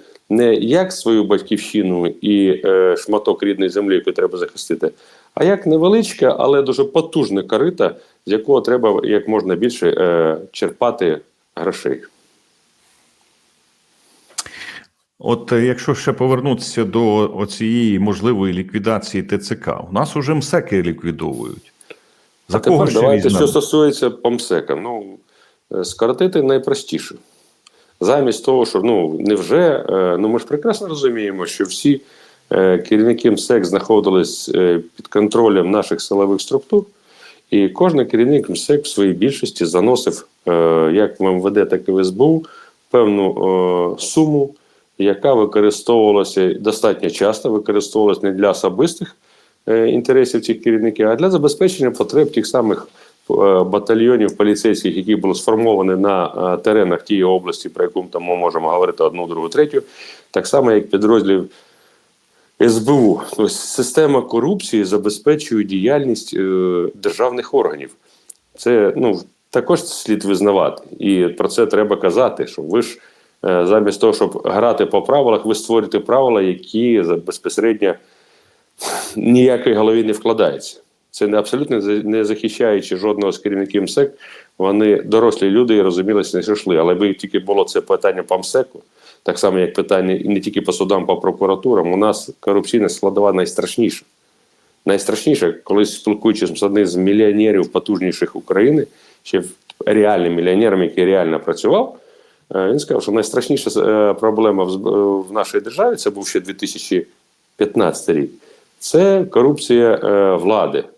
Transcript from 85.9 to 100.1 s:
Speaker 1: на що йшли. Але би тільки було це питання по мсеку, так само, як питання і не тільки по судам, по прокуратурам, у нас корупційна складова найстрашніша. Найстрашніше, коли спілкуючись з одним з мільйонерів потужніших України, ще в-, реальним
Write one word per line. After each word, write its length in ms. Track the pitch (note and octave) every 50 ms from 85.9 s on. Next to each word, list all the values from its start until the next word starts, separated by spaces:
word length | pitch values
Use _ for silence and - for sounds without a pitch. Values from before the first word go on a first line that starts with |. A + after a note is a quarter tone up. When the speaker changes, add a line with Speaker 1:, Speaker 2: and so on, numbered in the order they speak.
| F2 F#2 F#2 G#2 G#2+ G2+ F#2 - -
Speaker 1:
на 60 | F#2
що 100 | E2+ G#2+
йшли. 260 | G#2 G#2 - F#2+ F2 D#2
Але 160 | E2 F2 F2+
би 200 | F2+ G#2 G2+ F#2+
тільки 240 | - - F#2+ - F#2+
було 260 | F#2 G2 G2+ G2 F#2
це 160 | - - F#2+
питання 420 | - - F#2+ - - G2 F#2 F#2
по 160 | E2+ - F#2+ F2+
мсеку, 440 | - - - C3 B2+ - - - - _ _ _ _ - _ _
так 160 | _ - F3 -
само, 200 | - G2 F#2 F#2
як 160 | F2+ E2+ -
питання 400 | G2+ F2 - G2+ F#2+ F#2 F#2+ F#2+
і 140 | F#2 - G2
не 120 | G2+ F#2+
тільки 200 | - G#2+ - G2
по 120 | - -
судам, 340 | F2+ - F#2+ F#2 G2+ F#2 E2+
по 100 | - F#2
прокуратурам, 760 | - - F#2+ E2+ - G2 F#2+ F#2+ F#2+ - B2+ A#2 F#2+ E2 F2
у 40 | F2+
нас 340 | G2 G#2+ A2 G#2+ - - - - _
корупційна 480 | - G2+ G2+ G2+ - - - A2+ G#2 G#2
складова 440 | - - G2 G2 G2 G2+ G2+ G2+
найстрашніша. 720 | F#2 F#2 F2+ F2 - - F#2 - - A#2+ A#2 F2+ - - - _ _ _ _ _ _ _ _ _ _ _ _ _ _ _ _
Найстрашніше, 680 | G2 G2+ F#2+ - - G#2+ - - D#3+ C#3+ - - E2+ - - -
коли 200 | - G2 G#2 G#2
спілкуючись 720 | - - - - A2 G2+ - - A2+ G#2 - F2+ E2+ E2 -
з 40 |
одним 240 | G2+ G2+ G2 G#2 G2+
з 100 | F2 F2
мільйонерів 760 | F#2 F#2 G2 G2+ G#2+ A2 G#2 G#2 G#2+ G#2+ G#2+ G2+ F#2+ F2 -
потужніших 640 | - F#2 - - G#2 F2 F#2 F2+ D#2+ - F2 - -
України, 500 | - - - F#2 G2 A2 C#3 D3+ D3 A#2 - _ _ _ _ _ _
ще 160 | _ - - F#2
в-, 120 | - - - _ _ - _ _ -
реальним 480 | - G#2+ G#2+ G#2 G#2